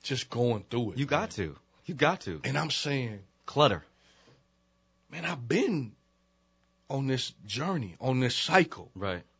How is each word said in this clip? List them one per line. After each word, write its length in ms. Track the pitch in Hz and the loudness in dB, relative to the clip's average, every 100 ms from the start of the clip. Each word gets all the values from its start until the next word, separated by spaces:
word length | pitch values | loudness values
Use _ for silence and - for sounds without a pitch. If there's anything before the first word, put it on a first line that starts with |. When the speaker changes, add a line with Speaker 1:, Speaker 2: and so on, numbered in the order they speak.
Speaker 1:
Just 280 | - 131 - | -6 -4 -4
going 340 | 120 120 110 - | 0 0 0 -2
through 220 | 120 113 | -2 -2
it, 60 | 120 | -2
Speaker 2:
You 60 | 143 | 0
got 300 | 147 220 - | 0 0 -4
Speaker 1:
man. 120 | 85 | -6
Speaker 2:
to. 100 | 69 _ _ - | -6 _ _ -8
You 80 | |
got 280 | 143 147 190 | 2 2 2
to. 180 | - 80 | -4 -6
Speaker 1:
And 120 | 123 135 | -2 -2
I'm 140 | 156 | 0
saying, 500 | - 147 143 120 104 95 _ | -2 -2 -2 -2 -6 -14 _
Speaker 2:
Clutter. 400 | - - 147 92 - _ _ _ _ - _ _ _ _ _ _ _ | -6 4 4 4 -6 _ _ _ _ -20 _ _ _ _ _ _ _
Speaker 1:
man, 140 | 156 | -8
I've 220 | 165 160 120 | -6 -4 0
been 440 | 170 330 175 117 - _ _ _ _ _ _ _ _ - | 2 2 0 -2 -10 _ _ _ _ _ _ _ _ -6
on 180 | 135 135 | -2 0
this 260 | 131 - - | 0 -2 -10
journey, 520 | 107 107 160 180 104 82 | -8 -4 -2 -2 -4 -4
on 200 | 123 127 | 0 4
this 140 | 127 - | 2 2
cycle. 540 | - 175 170 - - | 4 6 4 0 -14
Speaker 2:
Right. 280 | - 98 90 - _ | -6 -4 -4 -6 _